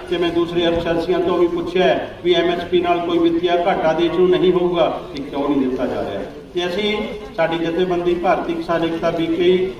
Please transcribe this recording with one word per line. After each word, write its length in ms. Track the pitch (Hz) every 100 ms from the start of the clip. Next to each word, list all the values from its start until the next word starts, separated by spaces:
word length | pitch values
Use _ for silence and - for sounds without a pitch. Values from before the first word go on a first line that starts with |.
| -
ਤੇ 80 | 170
ਮੈਂ 120 | 170
ਦੂਸਰੇ 360 | 165 170 170 165
ਅਰਥ 160 | 170
ਸ਼ਾਸਤਰੀਆਂ 360 | 170 165 170 180
ਤੋਂ 180 | 190 175
ਵੀ 80 | 170
ਪੁੱਛਿਆ 380 | 170 - 185
ਹੈ 240 | 175 147 - -
ਵੀ 100 | 175
ਐਮ 160 | 170 170
ਐਸ 140 | 170
ਪੀ 160 | - 180
ਨਾਲ 200 | 175 170
ਕੋਈ 180 | 170 170
ਵਿੱਤੀ 300 | 170 170 175
ਘਾਟਾ 440 | 175 170 170 160
ਦੇਸ਼ 200 | 160 170
ਨੂੰ 160 | 175 180
ਨਹੀਂ 220 | 165 180
ਹੋਊਗਾ, 480 | 175 175 170 147 - - 139
ਇਹ 40 |
ਕਿਉਂ 260 | 139 139 143
ਨਹੀਂ 200 | 135 123
ਦਿੱਤਾ 180 | 127 123
ਜਾ 160 | 113
ਰਿਹਾ? 200 | 101 98 - - -
ਤੇ 120 | 180 175
ਅਸੀਂ, 300 | 185 208 214 - - - -
ਸਾਡੀ 220 | 165 170
ਜਥੇਬੰਦੀ 560 | 165 170 180 175 175
ਭਾਰਤੀ 400 | 175 190 151 170
ਕਿਸਾਨ 300 | 165 170 165
ਏਕਤਾ 260 | 165 165 170
ਬੀ 160 | 165 165
ਕੇ 160 | 165
ਆਈ 280 | 180 185 190